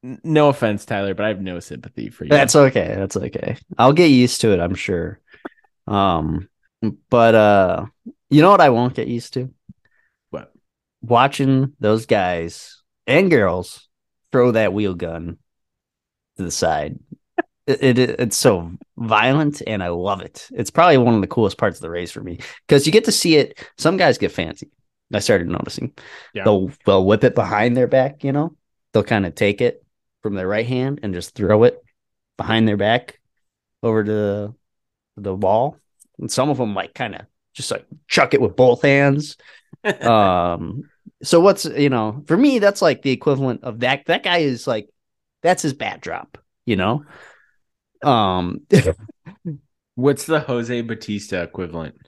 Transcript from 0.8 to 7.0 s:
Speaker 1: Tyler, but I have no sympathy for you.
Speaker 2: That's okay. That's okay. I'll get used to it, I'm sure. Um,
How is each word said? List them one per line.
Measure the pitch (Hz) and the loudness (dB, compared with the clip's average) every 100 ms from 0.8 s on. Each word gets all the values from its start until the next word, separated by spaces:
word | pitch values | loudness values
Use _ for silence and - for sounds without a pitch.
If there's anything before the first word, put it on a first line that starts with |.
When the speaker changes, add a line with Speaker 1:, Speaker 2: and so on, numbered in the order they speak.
| - | -6
Speaker 1:
Tyler, | 104 98 | -4 -4
but | 92 107 | -4 -4
I | |
have | 98 | -4
no | 92 87 | -8 -10
sympathy | - 64 - - 53 | -12 -18 -16 -12 -14
for | - | -12
you. | - | 2
Speaker 2:
That's | 147 139 151 | 2 6 6
okay. | 135 113 85 101 | 6 4 -2 -4
That's | 98 - | -4 -6
okay. | 127 - - - _ - | -6 -8 -8 -10 _ 2
I'll | 127 | 4
get | 151 170 | 6 6
used | 127 123 - | 6 4 2
to | 113 | 0
it, | 92 | 2
I'm | 85 | 0
sure. | 92 - 90 82 - _ _ - _ _ _ - | -4 -4 -4 -6 -12 _ _ -20 _ _ _ -4
Um, | 101 98 82 78 80 95 _ _ _ 110 - | 0 0 0 -2 -6 -8 _ _ _ -8 -8